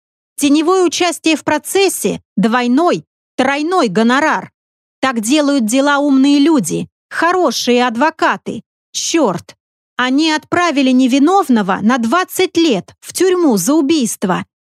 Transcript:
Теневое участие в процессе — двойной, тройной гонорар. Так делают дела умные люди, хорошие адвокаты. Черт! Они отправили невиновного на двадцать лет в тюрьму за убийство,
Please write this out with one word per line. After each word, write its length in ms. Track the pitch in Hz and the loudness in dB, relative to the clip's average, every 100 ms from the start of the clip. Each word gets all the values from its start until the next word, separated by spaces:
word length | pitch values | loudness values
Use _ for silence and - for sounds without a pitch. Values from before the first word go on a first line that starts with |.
| _ _ _ - | _ _ _ -4
Теневое 460 | 285 294 311 381 | 0 2 2 2
участие 520 | 349 - 349 - 320 311 | 0 0 -4 -2 -2 -2
в 80 | |
процессе — 760 | - 302 - 381 381 - 196 - _ - | -2 -4 -2 0 0 -2 -6 -6 _ -2
двойной, 640 | 220 247 247 254 349 170 - _ _ - | 0 0 0 2 2 -2 -6 _ _ -4
тройной 540 | 269 285 302 370 240 | -2 -2 -2 0 0
гонорар. 640 | 175 226 262 311 196 185 _ _ _ _ _ | 0 2 2 0 -2 -6 _ _ _ _ _
Так 180 | 262 233 | -4 -2
делают 460 | 214 302 285 285 214 | 0 0 2 0 0
дела 340 | 262 285 285 | 0 0 0
умные 400 | 294 269 277 285 | 2 2 2 4
люди, 480 | 285 302 170 170 - _ _ | 2 2 0 -6 -8 _ _
хорошие 760 | - 330 370 320 - - 240 247 | -4 0 2 0 -2 0 0 0
адвокаты. 800 | 226 311 - 311 208 - 233 - _ _ | 0 -2 0 -2 -2 -8 -14 -14 _ _
Черт! 640 | - - 339 240 175 - - _ _ _ - | -10 -4 0 0 -2 -10 -20 _ _ _ -6
Они 360 | 254 269 320 | -2 0 0
отправили 580 | 302 - 339 349 277 262 | -2 -2 -2 0 0 2
невиновного 920 | 254 262 262 294 392 370 233 190 185 | 2 2 2 2 2 2 0 0 -2
на 180 | 202 262 | 0 0
двадцать 580 | 226 339 370 - - - | 0 -2 -2 -4 -2 0
лет 380 | 330 233 - _ | 0 0 -4 _
в 140 | - | -16
тюрьму 440 | - 370 359 320 202 | -2 0 2 2 0
за 180 | 175 311 | 0 0
убийство, 680 | 277 330 226 - 190 175 - _ | 2 0 -2 -4 -4 -4 -6 _